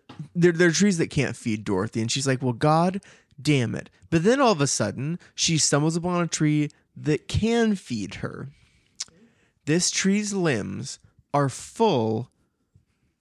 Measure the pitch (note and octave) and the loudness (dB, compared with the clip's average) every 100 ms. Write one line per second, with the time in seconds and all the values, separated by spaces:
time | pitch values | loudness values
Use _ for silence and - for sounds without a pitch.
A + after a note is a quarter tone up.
0 | - - D3 F3 F3 E3 F3 D3+ G#3 E3+ | -10 -18 -8 2 4 6 4 4 2 2
1 | - - B2 A2+ A#2+ G#2+ G#2 F#2 A2 A#2 | 0 0 -2 -2 -4 -4 -2 -2 -2 -2
2 | A2+ C#3 C3 C3 C3 A2+ D3+ D#3+ F3 F#3+ | -4 -2 -2 -2 -2 0 2 2 2 -2
3 | - - _ - C3 C#3+ A2+ D2 - _ | -10 -20 _ -6 0 0 0 -4 -10 _
4 | - E3 F3+ C4+ B3+ E3+ C#3 - G#2 - | -2 0 2 4 4 2 2 0 -2 -4
5 | C#3 E3+ - - - D#3+ - D3 D#3 E3+ | -6 -8 -10 -4 0 0 2 2 0 -2
6 | F3 F3 E3+ - D#3 D3+ D3 - _ - | -2 -2 -2 0 2 2 0 -6 _ -8
7 | B2+ D3+ - - A3 A#3 A3+ G3 - A#2 | -2 -2 -2 -2 2 2 2 0 -4 -6
8 | F2+ - - - C3+ - _ _ _ - | -6 -8 -10 -10 -14 -18 _ _ _ -14
9 | - _ _ _ _ _ - D#3+ F3+ - | -14 _ _ _ _ _ -2 0 0 0
10 | F#3+ G3+ G#3 G3 E3+ A#2 F#2+ F#2+ C3 - | 0 0 0 -2 0 0 -4 -8 -10 -14
11 | _ _ _ C#3+ C#3 - - - A3 C#3 | _ _ _ 0 0 -4 -10 0 2 2
12 | A2 A2 B2 _ _ _ _ _ _ _ | 0 -2 -6 _ _ _ _ _ _ _
13 | _ _ | _ _